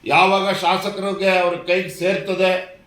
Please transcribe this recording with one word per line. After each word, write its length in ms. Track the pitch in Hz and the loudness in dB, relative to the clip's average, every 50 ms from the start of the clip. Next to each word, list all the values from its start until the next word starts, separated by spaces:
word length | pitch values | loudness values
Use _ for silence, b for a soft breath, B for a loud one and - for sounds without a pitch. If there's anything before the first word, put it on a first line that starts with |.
| - | -2
ಯಾವಾಗ 420 | 107 135 165 185 190 196 196 185 196 185 - | 2 4 4 4 4 4 2 0 -2 -4 -2
ಶಾಸಕರಿಗೆ 680 | 185 170 185 185 - 202 196 190 190 202 190 - 190 190 185 185 180 | 0 0 0 0 -2 -6 -6 -6 -6 -6 -4 0 0 2 2 2 2
ಅವ್ರ 100 | 175 175 170 - 175 | 0 -2 -4 -2 -2
ಕೈಗೆ 220 | 175 185 185 160 - - | 0 0 0 -4 -8 -4
ಸೇರ್ತದೆ 500 | 170 185 196 - - 196 185 170 190 185 180 175 - - - - - | -2 -2 -2 -2 -2 -4 -2 0 2 2 0 0 -4 -10 -18 -20 -20